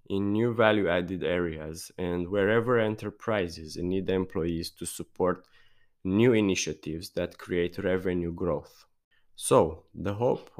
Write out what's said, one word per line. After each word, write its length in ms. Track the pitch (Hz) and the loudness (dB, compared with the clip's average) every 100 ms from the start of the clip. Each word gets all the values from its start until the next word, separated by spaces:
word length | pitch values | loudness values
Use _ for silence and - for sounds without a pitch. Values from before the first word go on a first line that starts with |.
| - | -4
in 240 | 98 101 | -2 0
new 220 | 107 120 | 2 2
value-added 680 | 113 110 107 87 87 87 92 | 4 6 6 4 2 0 -2
areas 680 | 76 90 85 78 78 80 - - | 0 0 -2 -4 -8 -10 -12 -6
and 300 | 90 87 87 | -4 -2 -2
wherever 500 | 101 98 117 113 120 | 0 2 2 2 2
enterprises 960 | 110 107 104 - - 107 87 82 78 85 | 2 -2 -8 -8 -2 -2 -2 -6 -12 -6
need 320 | 90 95 98 | -2 -2 0
employees 600 | 95 92 90 85 82 82 | 0 0 -2 -2 -2 -6
to 160 | - 87 | -10 -10
support 640 | - - - 90 90 - - - - _ _ | -10 -10 -2 0 0 -6 -20 -20 -20 _ _
new 300 | 95 101 123 | 0 4 4
initiatives 760 | 110 101 90 80 76 78 82 - | 6 4 2 -2 -6 -8 -8 -8
that 260 | 90 87 - | -6 -6 -6
create 400 | - 90 87 - | -4 0 0 -2
revenue 520 | 95 92 92 90 85 | -2 0 0 -2 -2
growth. 540 | 85 90 73 - - - _ _ _ _ - | -2 -2 -2 -6 -20 -20 _ _ _ _ -8
So, 500 | - 135 80 78 - 80 | 4 4 4 0 -14 -8
the 180 | 90 | -6
hope 380 | 104 123 - - | -2 0 -2 -6